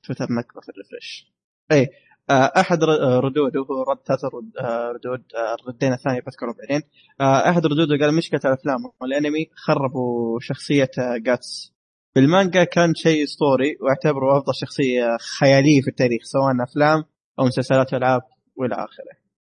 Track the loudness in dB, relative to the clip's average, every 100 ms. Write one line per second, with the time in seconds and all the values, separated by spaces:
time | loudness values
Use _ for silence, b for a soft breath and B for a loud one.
0 | -12 -8 -4 -4 -6 -16 -20 -20 -18 -18
1 | -16 -18 _ _ _ _ 2 2 2 b
2 | b b 0 2 4 2 2 2 2 2
3 | 2 2 2 0 -2 -2 -4 -6 -4 -4
4 | -2 -4 -4 -10 -14 -8 -6 -4 -6 -8
5 | -8 -10 _ -8 -6 -6 -10 -4 -2 -2
6 | -4 -4 -8 -10 -10 -10 -6 -6 -6 b
7 | b -2 2 4 4 2 0 0 0 2
8 | 2 0 -2 -2 -2 -2 -2 -6 -6 -10
9 | -6 -2 -2 -4 -6 -8 -2 -2 -2 -4
10 | -4 -2 -4 -6 -6 -10 -2 0 0 -2
11 | -6 -4 -2 -2 -4 -18 -20 _ _ _
12 | _ 2 4 4 2 2 2 2 2 2
13 | 0 0 -2 0 2 2 0 -2 -2 0
14 | 0 0 2 2 0 -6 -6 -4 -2 0
15 | -2 -4 -8 2 6 6 6 4 2 0
16 | 0 0 -2 0 0 0 -2 2 2 2
17 | -2 _ _ -2 0 0 2 2 2 0
18 | 0 0 -2 _ _ -6 -6 -4 -8 -14
19 | -20 -20 _ _ _